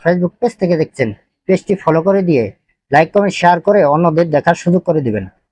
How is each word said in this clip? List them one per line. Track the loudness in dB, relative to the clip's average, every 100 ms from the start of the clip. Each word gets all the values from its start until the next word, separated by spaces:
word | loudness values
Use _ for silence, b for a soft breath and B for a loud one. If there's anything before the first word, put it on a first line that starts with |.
Facebook | 2 0 -2 -2
পেজ | -6 -2
থেকে | -2 -2
দেখছেন, | -2 -4 -6 -6 _ _ -2
পেজটি | -2 -2
ফলো | -4 0 0
করে | 0 0
দিয়ে | 0 0 -2 -8 _ _ -2
লাইক, | 0 2
কমেন্ট, | 0 -2
শেয়ার | 0 0 2
করে | 2 2
অন্যদের | 2 2 2 0 0
দেখার | 0 0
সুযোগ | -2 0 -2
করে | 0 -2
দিবেন। | -2 -6 -8 -16 _